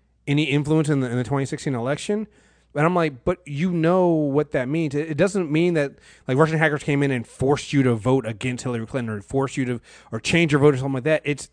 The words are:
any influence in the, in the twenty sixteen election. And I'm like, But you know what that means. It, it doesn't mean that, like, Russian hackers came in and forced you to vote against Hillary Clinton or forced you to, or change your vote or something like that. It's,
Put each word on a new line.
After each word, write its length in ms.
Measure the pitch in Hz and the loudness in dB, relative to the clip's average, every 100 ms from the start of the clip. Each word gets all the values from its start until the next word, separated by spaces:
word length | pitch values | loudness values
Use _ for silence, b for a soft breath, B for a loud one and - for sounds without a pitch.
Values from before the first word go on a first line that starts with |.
| _ _ - | _ _ -2
any 180 | 147 | 0
influence 440 | 151 143 143 156 151 | 2 0 0 0 2
in 120 | 143 | 0
the, 100 | 127 | 0
in 80 | 120 | -2
the 60 | |
twenty 200 | 113 135 | -2 -4
sixteen 300 | 135 151 156 | -4 -6 -6
election. 520 | 123 123 143 - 208 214 b b b b | -4 -4 -4 -4 -4 -6 b b b b
And 100 | 139 160 | 0 0
I'm 80 | |
like, 300 | 180 160 131 | 2 -2 -2
But 140 | - 180 - | -4 -4 -6
you 260 | 143 185 | -4 -2
know 360 | 175 160 185 180 | 0 2 4 4
what 440 | 160 147 139 151 | 2 2 0 0
that 160 | 147 123 | -2 -2
means. 260 | 160 156 | -2 -2
It, 160 | 143 160 | -4 -4
it 60 | 147 | 0
doesn't 340 | 190 196 160 | 0 0 0
mean 240 | 151 175 | 2 2
that, 200 | 165 139 - b b - | 2 -2 -6 b b 0
like, 80 | 131 | 2
Russian 220 | 156 160 | 4 4
hackers 260 | 156 147 | 2 0
came 180 | - 143 | 0 0
in 80 | 143 | 2
and 160 | 127 113 | -2 -6
forced 460 | - 131 147 - | -2 0 0 0
you 100 | 143 | 2
to 120 | 127 | 2
vote 320 | 113 117 131 113 | 2 2 0 0
against 360 | 107 127 123 | -6 -6 -6
Hillary 240 | 135 117 113 | -6 -6 -6
Clinton 300 | 135 113 107 | -6 -6 -8
or 40 | |
forced 340 | - 135 135 - | -4 -4 -2 -4
you 80 | |
to, 160 | 123 123 B B B | -4 -4 B B B
or 80 | 113 | -8
change 320 | - 170 165 | 0 2 4
your 80 | 147 | 6
vote 140 | 147 | 4
or 20 | 131 | 4
something 160 | 135 | 0
like 120 | 135 | -2
that. 180 | 139 156 | 0 0
It's, 260 | - 139 - | -2 -6 -6